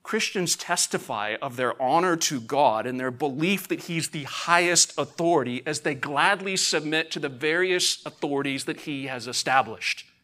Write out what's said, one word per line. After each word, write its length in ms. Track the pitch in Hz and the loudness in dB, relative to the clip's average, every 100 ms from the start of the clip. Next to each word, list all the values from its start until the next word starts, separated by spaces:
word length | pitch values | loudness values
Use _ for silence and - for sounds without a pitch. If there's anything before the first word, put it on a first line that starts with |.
Christians 540 | - 220 214 202 165 - | -2 -2 0 -2 0 -2
testify 800 | - 175 - 185 - 110 107 110 | 0 0 0 -2 -4 -4 -2 -4
of 200 | 139 123 | -6 0
their 240 | 127 - | 0 0
honor 360 | 127 160 185 165 | 2 4 4 2
to 240 | - 143 | 0 -2
God 480 | 113 139 143 110 120 | -2 4 4 4 -2
and 120 | 127 | -4
their 120 | 127 | -4
belief 560 | 123 151 131 170 196 - | -2 -4 0 0 0 -2
that 160 | 165 | -6
he's 260 | - 165 143 | -2 -4 -4
the 140 | 160 | -6
highest 760 | 131 - - 175 175 170 - - | -8 -6 4 4 6 4 2 0
authority 640 | 143 - 170 165 123 123 151 | -6 0 2 2 2 -4 -4
as 140 | 151 | -4
they 120 | 165 | -4
gladly 640 | 131 143 143 175 202 196 190 | -4 -2 2 4 2 -2 -2
submit 540 | - 156 151 156 160 | 0 0 0 0 0
to 80 | 165 | -4
the 100 | 147 | -6
various 760 | 123 151 170 185 180 180 - 147 | -2 0 2 2 2 0 -2 -8
authorities 600 | - 151 139 139 135 131 | -6 -2 0 -2 -4 -4
that 160 | 147 | -8
he 240 | - 139 135 | -6 -8 -6
has 220 | 127 117 | -8 -6
established. 760 | 120 - 131 117 104 - - - _ | -4 4 4 2 -4 -4 -6 -10 _